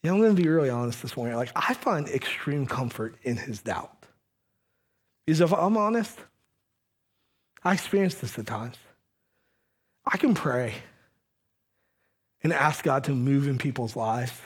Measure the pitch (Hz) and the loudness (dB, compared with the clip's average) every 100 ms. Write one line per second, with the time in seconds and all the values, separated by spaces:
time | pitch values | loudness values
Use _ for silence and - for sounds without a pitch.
0 | 160 196 226 196 165 160 139 120 120 117 | 2 4 6 6 4 4 2 0 -2 -4
1 | 120 - 120 117 123 - - 247 - 180 | -10 -6 -4 -4 -4 -2 -2 -2 0 -2
2 | 147 135 - - - 147 131 - 123 - | -2 -4 -4 -6 -4 -2 -2 -2 -4 -4
3 | 110 - 127 117 - 104 - 92 - _ | -8 -6 -6 -4 -6 -8 -6 -6 -8 _
4 | - _ _ _ _ _ _ _ _ _ | -20 _ _ _ _ _ _ _ _ _
5 | _ _ - 156 170 160 175 220 208 233 | _ _ 0 4 4 4 4 4 2 0
6 | 214 - - _ _ _ _ _ _ _ | -2 -8 -20 _ _ _ _ _ _ _
7 | _ _ _ _ _ _ 180 185 - 196 | _ _ _ _ _ _ 0 0 0 0
8 | 190 180 110 - 107 110 117 - - _ | 0 -2 -10 -10 -8 -8 -10 -14 -20 _
9 | _ _ _ _ _ _ _ _ _ _ | _ _ _ _ _ _ _ _ _ _
10 | - 196 285 196 156 123 120 104 - _ | -4 2 2 2 2 0 -2 -6 -14 _
11 | _ _ _ _ _ _ _ _ _ _ | _ _ _ _ _ _ _ _ _ _
12 | _ _ _ _ 160 156 147 147 160 135 | _ _ _ _ 0 2 2 2 0 0
13 | 135 135 127 139 139 131 143 127 117 113 | 0 0 2 2 2 0 -2 -2 -6 -4
14 | 110 117 120 - | -2 -2 -4 -8